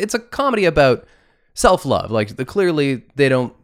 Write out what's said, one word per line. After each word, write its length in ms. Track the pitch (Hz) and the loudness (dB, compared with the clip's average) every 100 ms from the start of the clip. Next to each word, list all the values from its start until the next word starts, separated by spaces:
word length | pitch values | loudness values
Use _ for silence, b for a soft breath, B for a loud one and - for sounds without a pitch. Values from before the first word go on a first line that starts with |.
it's 120 | 208 | -6
a 60 | 233 | -6
comedy 460 | - - 277 226 | -6 -4 -2 0
about 420 | 180 151 135 120 b b b b b | 2 4 4 2 b b b b b
self-love. 560 | - - 185 139 98 90 | -2 0 2 0 -2 -2
Like, 260 | 110 104 - | -4 -4 -6
the, 80 | |
clearly 600 | 131 202 180 151 143 127 - | -6 -2 0 0 -2 -2 -6
they 140 | - 135 | 0 2
don't 260 | 127 123 - | 2 -2 -8